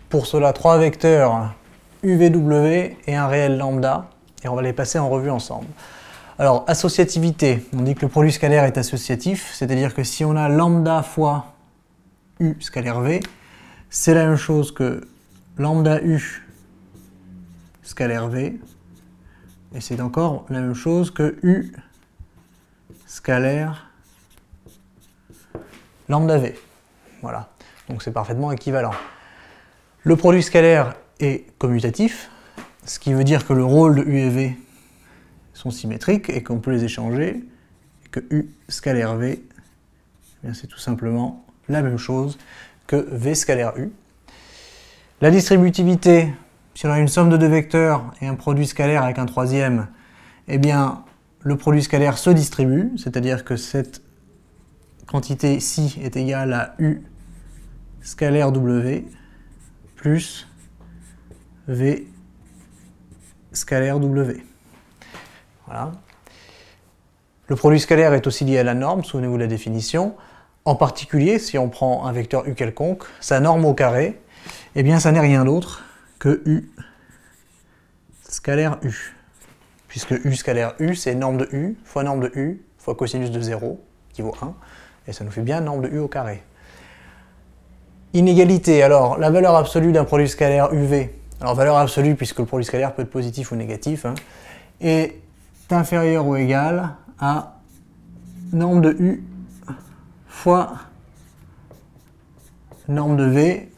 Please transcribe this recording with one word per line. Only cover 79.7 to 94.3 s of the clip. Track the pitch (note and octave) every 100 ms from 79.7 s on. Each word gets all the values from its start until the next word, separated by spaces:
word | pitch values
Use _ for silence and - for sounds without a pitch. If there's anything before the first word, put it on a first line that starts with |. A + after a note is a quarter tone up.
| _ _
Puisque | B2 -
U | B2+ C#3+ B2+
scalaire | - A#2+ A#2 -
U, | D#3+ F3
c'est | C3+ B2
norme | C3 C3
de | C3+
U | C#3 E3+ A3 -
fois | C#3+
norme | C#3 C3+
de | B2 C#3
U | C#3+ F#3+ - _
fois | - A#2
cosinus | B2 B2+ B2
de | A#2
zéro | A2+ A2 A#2 - _ _ _
qui | -
vaut | A2 -
un, | C3+ F#3 - - - _ -
et |
ça | -
nous | G#2+
fait | G#2
bien | A#2 D#3
norme | D#3 C#3+
de | C3
U | D3
au | D3
carré. | C#3 A2+ G2 - _ - - - - - - _ _ _ _ _ - _ - -
Inégalité, | F3 F3+ F3 F3+ F#3 - D3+
alors | C#3 C#3+ B2+ C#3
la | D#3
valeur | F3 F#3 E3
absolue | D3 E3+ E3
d'un | D#3+ C#3
produit | D3 C#3+
scalaire | - C#3+ C#3+ C#3
U | D3+ C#3+
V, | C#3+ C3 - - -
alors | B2 B2
valeur | C#3 D3
absolue | C#3 C#3+ C#3+ D3
puisque | A#2+ -
le | A#2
produit | C3
scalaire | A#2 B2 C3+
peut | C3+
être | A#2+
positif | C3 B2 A#2 C3
ou | A#2
négatif, | A2 A2 D3 D3+ A#2+
hein, | C#3 -